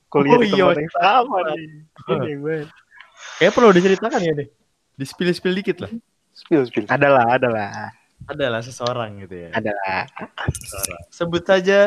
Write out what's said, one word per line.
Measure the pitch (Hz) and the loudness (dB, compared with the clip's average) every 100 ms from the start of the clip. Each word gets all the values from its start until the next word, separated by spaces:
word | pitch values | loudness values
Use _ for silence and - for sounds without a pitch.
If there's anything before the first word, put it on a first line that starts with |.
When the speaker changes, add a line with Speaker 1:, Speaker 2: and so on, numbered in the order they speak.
| _ | _
Speaker 1:
kuliah | 147 139 | 0 4
Speaker 2:
Oh, | 247 | 4
Speaker 1:
di | 214 | 4
Speaker 2:
iya, | 196 | 2
Speaker 1:
tempat | 185 | 2
Speaker 2:
masih | 165 | 2
Speaker 1:
yang | 156 175 | -2 0
sama | 180 254 247 196 | 2 2 0 -2
Speaker 2:
tempat. | 165 | -4
Speaker 1:
nih. | 151 156 151 - - | -6 -10 -18 -20 -16
Speaker 2:
Heeh. | - 156 | -6 -4
Speaker 1:
Ini, | 143 143 | -4 -6
gue. | 147 160 151 _ _ - - _ - - | -6 -6 -8 _ _ -20 -20 _ -12 2
Speaker 2:
Kayaknya | 175 | 2
perlu | 233 233 | 6 8
diceritakan | 175 190 190 226 269 | 8 4 2 0 -2
ya | 170 | -2
nih. | 147 - _ _ _ _ - | -4 -6 _ _ _ _ -12
Di-spill-spill | 135 - 180 170 185 180 | -12 -4 -2 0 -2 -4
dikit | 190 175 | -4 -6
lah. | 101 233 _ _ _ | -6 -12 _ _ _
Speaker 3:
Spill, | _ - 160 | _ 0 0
spill. | 123 - 104 | 2 -4 -2
Speaker 1:
Adalah, | 135 143 135 117 127 | 2 4 4 4 2
adalah. | 127 110 101 107 107 - _ - | 0 -2 -6 -10 -14 -16 _ -20
Speaker 2:
Adalah | - 147 135 113 | -14 -6 -4 -4
seseorang | 120 123 120 123 110 101 | -8 -8 -6 -4 -8 -12
gitu | 95 90 | -14 -14
ya. | 85 | -8
Speaker 1:
Adalah. | 110 110 101 95 185 - - - - - | -6 -4 -4 -4 -6 -8 -12 -16 -10 -8
Speaker 2:
Seseorang. | - - 95 95 87 - | -8 -12 -10 -10 -10 -16
Sebut | - 170 170 | -8 -4 -4
saja. | 175 190 185 196 | 2 2 4 4